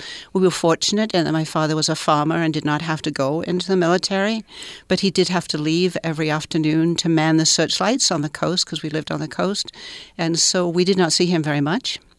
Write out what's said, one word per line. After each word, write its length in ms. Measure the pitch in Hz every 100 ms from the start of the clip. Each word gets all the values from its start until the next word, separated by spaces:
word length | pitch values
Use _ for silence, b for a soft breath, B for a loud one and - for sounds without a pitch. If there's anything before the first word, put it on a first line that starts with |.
| B B B
We 80 | 190
were 100 | 185
fortunate 640 | - 165 160 - 208 220
in 100 | 180
that 80 | 151
my 140 | 160 156
father 320 | 165 156 156
was 100 | 156
a 80 | 156
farmer 400 | - 151 147 165
and 100 | 160
did 120 | 156 151
not 160 | 151
have 200 | 165 156
to 80 | 151
go 280 | 143 135 156
into 280 | - 175 175
the 100 | 190
military, 640 | 165 185 - 196 202 220 - B B B B
but 100 | 185
he 100 | 196
did 200 | 180 180
have 180 | 180 -
to 100 | 156
leave 380 | 151 165 185 -
every 260 | 165 156 156
afternoon 680 | 151 - 165 156 160 165 165
to 100 | 165
man 300 | 160 160 160
the 80 | 156
searchlights 640 | - 160 - 190 262 -
on 100 | 165
the 60 | 151
coast, 380 | - 156 180 -
'cause 180 | 160
we 60 | 156
lived 200 | 156 -
on 120 | 156
the 60 | 151
coast. 420 | - 180 208 - - B B B B
And 200 | 165 165
so 300 | - 185 175
we 160 | 170
did 140 | 180 185
not 160 | 165
see 140 | - 180
him 140 | 175
very 200 | 151 147
much. 380 | 147 208 - - _